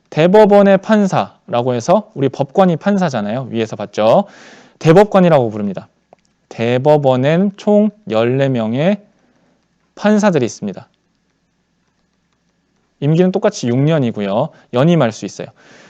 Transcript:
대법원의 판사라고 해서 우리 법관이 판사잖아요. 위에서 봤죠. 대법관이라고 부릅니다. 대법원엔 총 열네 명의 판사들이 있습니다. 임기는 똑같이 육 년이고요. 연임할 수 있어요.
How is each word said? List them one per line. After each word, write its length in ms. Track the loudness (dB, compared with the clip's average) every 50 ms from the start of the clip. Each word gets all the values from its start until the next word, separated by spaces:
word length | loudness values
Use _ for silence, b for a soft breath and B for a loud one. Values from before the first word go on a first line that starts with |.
| _ _
대법원의 720 | -2 0 2 4 6 6 6 6 6 4 4 4 2 0
판사라고 920 | 0 0 0 0 0 0 -2 -2 -4 -6 _ _ _ -6 -4 -4 -2 -2 -4
해서 380 | -4 0 0 0 0 0 _ -8
우리 140 | -4 -4 -4
법관이 480 | -4 -4 -8 -4 0 2 2 2 2
판사잖아요. 720 | -2 -2 -4 -2 -2 -2 -4 -4 -6 -6 -6 -8 -8 -8 -8
위에서 240 | -4 -6 -4 -6 -6
봤죠. 500 | -12 -12 -10 -4 0 2 2 2 2 0 B B B B B B B B B B B
대법관이라고 680 | 2 4 6 6 4 4 4 2 4 4 4 2 0 -2
부릅니다. 380 | -4 -6 -6 -6 -8 -10 -14 _ _ _ _ _ _ _ _ _ _ _ _ _
대법원엔 1040 | -8 -6 -4 -2 -2 0 2 2 2 2 2 0 0 0 0 0 0 0 0 -2 -4
총 340 | -6 -2 0 2 2 2 0 -4 _ -10 -4
열네 400 | -2 -2 0 0 0 0 -2 -2
명의 520 | -2 -2 -4 -4 -4 -2 -2 -2 -2 -4 _ _ _ _ _ _ _ _ _ _ _ _ _ _ _ _ _ _ _
판사들이 520 | -4 -2 0 0 2 0 0 0 0 -2
있습니다. 420 | -4 -6 -10 -12 -12 -12 -14 -20 _ _ _ _ _ _ _ _ _ _ _ _ _ _ _ _ _ _ _ _ _ _ _ _ _ _ _ _ _ _ _ _ _ _ _ _ _ _ _ _ _ _ -6
임기는 300 | -2 -2 2 2 2 0
똑같이 360 | 0 -2 -2 -2 -4 -4 -4
육 100 | -2 -2
년이고요. 720 | 0 0 0 0 0 -2 -4 -4 -6 -6 -4 -2 -4 -4 -4 b b b b -2
연임할 380 | 0 2 2 2 2 0 -2
수 140 | -4 -6 -12
있어요. 220 | -12 -12 -12 -16 -16 _ b b b b b b b